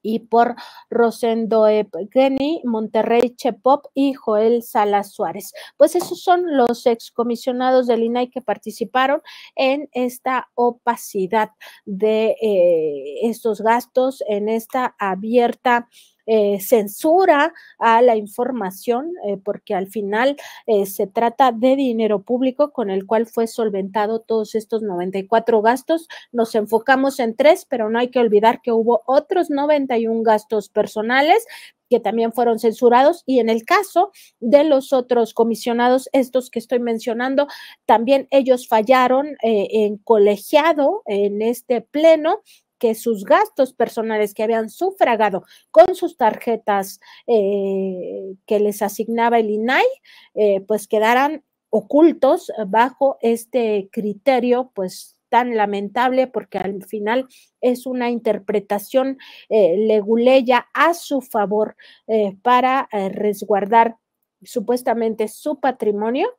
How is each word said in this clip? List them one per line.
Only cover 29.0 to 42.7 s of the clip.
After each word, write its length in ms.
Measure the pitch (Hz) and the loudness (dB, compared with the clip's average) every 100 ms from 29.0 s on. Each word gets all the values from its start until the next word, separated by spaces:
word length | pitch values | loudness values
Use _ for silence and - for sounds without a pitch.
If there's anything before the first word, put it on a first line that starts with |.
| - | 2
otros 420 | 277 294 370 330 | 0 2 -2 -2
noventa 480 | 277 294 302 269 233 | -2 0 0 0 -2
y 80 | |
un 160 | 226 226 | -2 0
gastos 480 | 226 214 - 220 202 | 0 0 0 -6 -2
personales 760 | - 202 214 220 254 302 415 - - - _ _ | -4 -2 -4 -2 0 4 2 0 -18 -20 _ _
que 100 | 240 | 0
también 320 | 233 226 226 | 0 -2 -2
fueron 280 | 240 240 226 | 0 0 2
censurados, 640 | 233 214 240 240 277 349 | -2 2 4 6 4 2
y 140 | - 262 | -2 0
en 100 | 226 | 2
el 160 | 226 | -2
caso 460 | 226 381 403 339 381 - - _ | 0 0 2 0 -2 -4 -20 _
de 260 | 240 285 | 4 4
los 280 | 311 269 269 | 6 2 2
otros 400 | 262 247 240 220 | -2 0 0 0
comisionados, 760 | - 233 220 247 233 247 254 - | 0 0 0 -4 0 2 2 2
estos 380 | 269 254 254 247 | -2 0 -4 -4
que 80 | 233 | -12
estoy 180 | 226 247 | -4 -4
mencionando, 680 | 240 226 240 233 254 269 285 - - - - | -2 -4 -4 -4 -2 -2 -2 -8 -20 -12 0
también 400 | 220 233 277 269 | 2 4 0 2
ellos 380 | 277 262 247 - | 0 2 0 2
fallaron, 600 | 220 214 254 254 254 302 277 | 0 4 2 4 0 -2 -4
eh, 260 | 226 214 190 | 0 0 0
en 260 | 220 208 208 | 0 -2 -4
colegiado 1040 | - 220 202 202 - 302 311 302 277 415 - | 0 4 4 2 0 2 2 2 0 -2 -4
en 340 | 202 202 202 | -2 -2 -2
este 400 | 220 240 - 240 | -4 -4 -4 -6
pleno, 600 | 226 294 320 320 311 427 _ _ _ | -4 2 4 4 2 -4 _ _ _